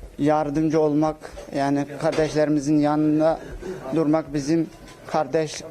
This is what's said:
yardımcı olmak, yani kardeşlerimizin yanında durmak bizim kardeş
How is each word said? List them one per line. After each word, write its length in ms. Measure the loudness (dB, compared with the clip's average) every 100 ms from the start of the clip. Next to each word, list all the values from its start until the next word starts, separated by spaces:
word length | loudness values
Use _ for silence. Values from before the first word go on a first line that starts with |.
| -16 -2
yardımcı 640 | 2 2 0 0 2 2
olmak, 360 | 4 2 0 -2 -12 -16 -8 -2
yani 300 | 0 0 -2 -4
kardeşlerimizin 800 | -2 0 0 2 2 2 2 2
yanında 600 | 4 2 2 2 2 0 -6 -12 -10 -10 -4
durmak 400 | 0 2 2 0
bizim 320 | -4 0 0 0 -8 -20 -20 -4
kardeş 560 | -2 0 0 -2 -6 -12